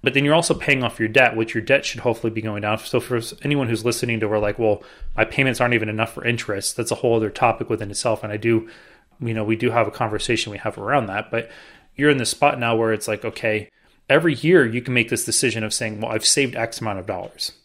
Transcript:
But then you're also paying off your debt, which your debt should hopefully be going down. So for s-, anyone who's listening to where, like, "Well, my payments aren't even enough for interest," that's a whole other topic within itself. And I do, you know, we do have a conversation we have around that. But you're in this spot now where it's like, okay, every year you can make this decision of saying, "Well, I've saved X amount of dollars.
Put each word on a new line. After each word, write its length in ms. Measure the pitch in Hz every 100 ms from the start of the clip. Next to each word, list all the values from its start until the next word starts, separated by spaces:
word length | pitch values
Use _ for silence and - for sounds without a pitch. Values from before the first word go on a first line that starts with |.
But 100 | 135
then 120 | 135 143
you're 100 | 160
also 180 | 170
paying 300 | 165 - 135
off 160 | 120 -
your 80 | 110
debt, 300 | 113 123 113
which 160 | 113
your 100 | 117
debt 220 | 110 135 -
should 160 | 120
hopefully 300 | 123 110 117
be 100 | 110
going 220 | 110 104
down. 160 | 104 110
So 200 | - 127
for 180 | - 120
s-, 180 | 113 -
anyone 260 | 143 143 127
who's 160 | 113 113
listening 340 | 113 120 113
to 80 | 104
where, 120 | 107
like, 200 | 104 104
"Well, 240 | 113 104 - - - -
my 100 | 110
payments 360 | - 135 117
aren't 140 | 123 120
even 140 | 107
enough 240 | 107 113
for 120 | - 117
interest," 500 | 117 - 98 - -
that's 160 | 113
a 40 | -
whole 200 | 123 117
other 140 | 107
topic 400 | - 123 110 -
within 200 | 107 101
itself. 340 | 101 120 110
And 100 | 107
I 40 | 104
do, 300 | 113 113 110 - - - _ _
you 140 | 117
know, 100 | 110
we 120 | 107 110
do 140 | 123
have 160 | 120 107
a 40 |
conversation 600 | - 113 104 - 113 -
we 60 | 101
have 200 | 110 104
around 280 | 101 143 107
that. 260 | 98 110
But 180 | 117 - - - - _ -
you're 140 | 143
in 80 | 139
this 140 | 117
spot 280 | - 143 135
now 160 | 117 113
where 180 | 113
it's 140 | 110 -
like, 160 | 107
okay, 460 | 113 - 117 107 104 _ _ _ _
every 240 | 143 165
year 320 | 135 156 180 123
you 160 | 117
can 120 | 120
make 160 | 123 113
this 140 | 120
decision 400 | - 110 131 113
of 100 | 107
saying, 280 | - 113 104
"Well, 100 | 113
I've 140 | 113 -
saved 300 | - 135 120
X 260 | 117 -
amount 180 | 113 98
of 60 | 95
dollars. 460 | 92 - - - -